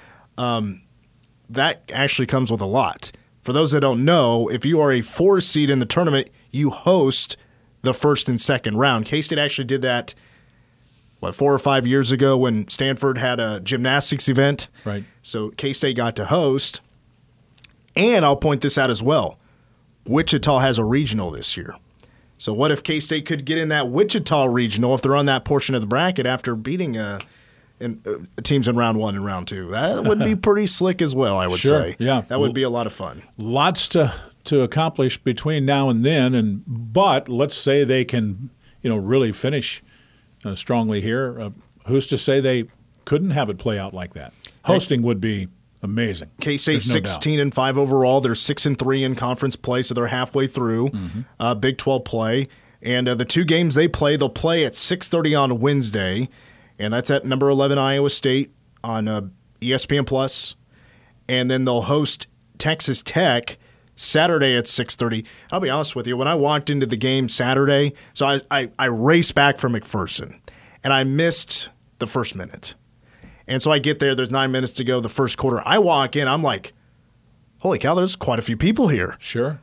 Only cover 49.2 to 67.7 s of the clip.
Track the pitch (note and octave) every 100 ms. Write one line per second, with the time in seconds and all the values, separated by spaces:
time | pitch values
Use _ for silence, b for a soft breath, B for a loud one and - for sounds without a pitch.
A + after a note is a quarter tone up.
49.2 | B2 B2+ C3+ - - B2 B2+ B2 A#2 B2+
50.2 | B2+ C#3+ C3+ C3+ A#2 A2+ C3+ A2+ F2 G2
51.2 | B2+ - A#2 A2+ B2+ C3+ C#3 C3+ - A#2
52.2 | A2 B2 C3+ b b b A#2 B2 B2+ A#2+
53.2 | A#2+ D#3+ E3 D#3+ E3+ C#3 E3+ - D3 D3+
54.2 | C#3+ - E3 E3+ C#3 - - F#3 - -
55.2 | D3+ D3 C3+ A#2+ C3+ C#3+ A2+ G#2 F#2 G2+
56.2 | B2+ b b b b b G#2 A#2 - C#3
57.2 | C3 C3 C#3 C3+ C#3 C#3 C3+ C#3 C#3+ -
58.2 | C3+ C3 C#3 _ _ _ A#2 A2 G#2+ G#2+
59.2 | F#2+ - _ _ A#2+ C3 - C#3+ C3 C3
60.2 | C3 - - - _ b b b b b
61.2 | - B2+ B2+ C3 B2+ A#2+ G2 D3 D3 -
62.2 | - _ _ - D3+ D#3+ - B2+ - D#3+
63.2 | F3 A#2+ - - b b b - - D3+
64.2 | F3 D#3+ C#3 B2 A#2+ - A#2+ - A#2 A2+
65.2 | A2 B B D3+ C#3 C#3+ D3 B2+ A#2 B2
66.2 | C3+ E3 C#3+ D3 D3 C#3+ B2+ A2+ C3 C3+
67.2 | B2 - B2 C3+ C#3